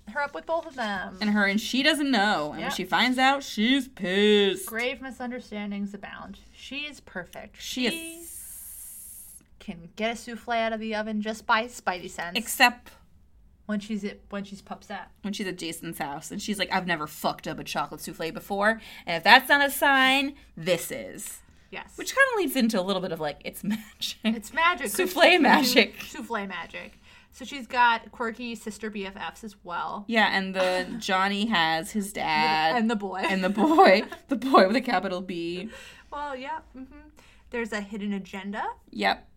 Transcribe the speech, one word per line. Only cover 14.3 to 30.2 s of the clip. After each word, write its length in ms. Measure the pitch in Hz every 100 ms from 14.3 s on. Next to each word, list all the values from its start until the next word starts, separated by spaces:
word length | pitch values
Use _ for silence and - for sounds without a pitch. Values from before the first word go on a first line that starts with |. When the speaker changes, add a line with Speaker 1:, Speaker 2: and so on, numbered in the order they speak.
| 202
Speaker 1:
she's 180 | 196 196
pups 300 | - - -
at. 180 | 196 - -
Speaker 2:
when 100 | 196
she's 140 | 208 190
at 100 | 185
Jason's 400 | 170 165 170 -
house. 320 | 151 143 -
And 100 | 190
she's 180 | 214 202
like, 120 | 180
"I've 120 | 190 180
never 200 | 165 151
fucked 400 | - 190 - -
up 120 | 151
a 40 |
chocolate 380 | 143 165 143 156
souffle 300 | - 160 165
before. 500 | 160 - 202 202 220 - - -
And 100 | 165
if 60 |
that's 240 | 196 240 254
not 160 | 285 285
a 60 |
sign, 640 | 269 302 269 262 269 277 302 - -
this 340 | 165 165 -
is." 480 | 131 95 - - - - - -
Speaker 1:
Yes. 220 | 180 - -
Speaker 2:
Which 160 | 370
kinda 240 | - 539 466
leads 180 | 330 254
into 240 | 226 220
a 40 |
little 180 | 180 196
bit 100 | 185
of, 80 | 165
like, 220 | 151 143
it's 200 | - -
<laughs> 0 |
magic. 540 | 202 220 - - - -
Speaker 1:
It's 300 | 220 233 -
magic. 360 | 311 339 349 254
Speaker 2:
Souffle 300 | - 359 294
Speaker 1:
She 60 | 330
can 100 | 349
do 40 |
Speaker 2:
magic. 580 | 269 302 247 214 202 -
Speaker 1:
Souffle 420 | - 320 220 226 196
magic. 540 | 180 165 175 - - - - _
So 140 | - 233
she's 200 | 285 226
got 460 | 254 240 226 226
quirky 420 | - 226 220 240
sister 380 | 226 - 202 220
B 160 | 208 190
F 80 | 196
Fs 260 | 170 -
as 120 | 220 -
well. 420 | 175 170 156 208 202
Speaker 2:
Yeah, 200 | 226